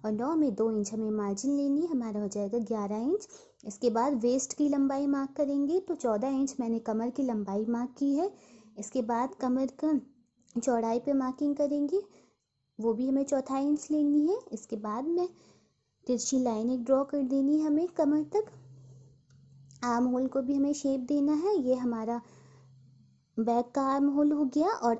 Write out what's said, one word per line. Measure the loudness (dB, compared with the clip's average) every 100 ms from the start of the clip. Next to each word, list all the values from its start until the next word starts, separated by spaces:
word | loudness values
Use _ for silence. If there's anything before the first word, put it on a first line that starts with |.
| -4
और |
नौ | -2 0 2
में | 2 2
दो | 0
इंच | 0 -2
हमें | -2 -2
मार्जिन | -2 -2 -2 0 0
लेनी | 2 0
है, | 0
हमारा | -2 -2 -4
हो | -4
जाएगा | -4 -2 -2
ग्यारह | -2 -2 -2 -2
इंच। | 0 -2 -4 -20 -20 _
इसके | -14 -2 0
बाद | 2 2 2
वेस्ट | 2 0 -2
की | -2 0
लंबाई | 2 2 2 0
मार्क | 0 -2 -2
करेंगे, | 0 0 2 0
तो | -2 -4
चौदह | 0 0 0
इंच | 0 0 -2
मैंने | -2 -2
कमर | -2 -2 -2
की | -2
लंबाई | -2 -2 -2 -2 0
मार्क | -2 -4 -2
की | 0 2
है। | 0 -4 -20 -20 -20 -14
इसके | -6 -4
बाद | -2 -2 -2 -2
कमर | -2 0 0 -2
का | 0 0 -2 _ _ _ _ -4
चौड़ाई | 0 0 0 -2
पे | 0 0
मार्किंग | 0 -2 -2 0
करेंगे, | 0 0 0 -2 -4 -18 _ _ _ _ _ -4
वो | -2
भी | 0 0
हमें | 0 0
चौथाई | -2 -2 -2 0
इंच | 0 0
लेनी | 0 4 4 2
है। | 0 -4
इसके | -14 -8 -8
बाद | -6 -4 -2
में | -2 -2 -6 -20 _ _ _ _ _ -2
तिरछी | -2 0 0
लाइन | 0 0 -2
एक | -2
ड्रॉ | 2 2 2
कर | -2 0
देनी | 2 2 2
है | 2
हमें | 0 0
कमर | 0 2 2 0 -2
तक। | -4 -10 -20 -20 -20 -20 -20 -20 _ -20 -20 -20 -20 -6 -2
आर्म | 2 2
होल | 0 0
को | -2
भी | 0
हमें | 0 2
शेप | 0 0 -2
देना | 0 2 2 2
है। | 2 2
ये | 2 2
हमारा | 0 -2 -4 -6 -6 -20 -20 -20 -20 -20 -20 -20 -20 _ _ -4
बैक | 0 2 0
का | -2 0
आर्म | 2 2
होल | 4 2
हो | 4 2
गया | 2 2
और | 2 0 0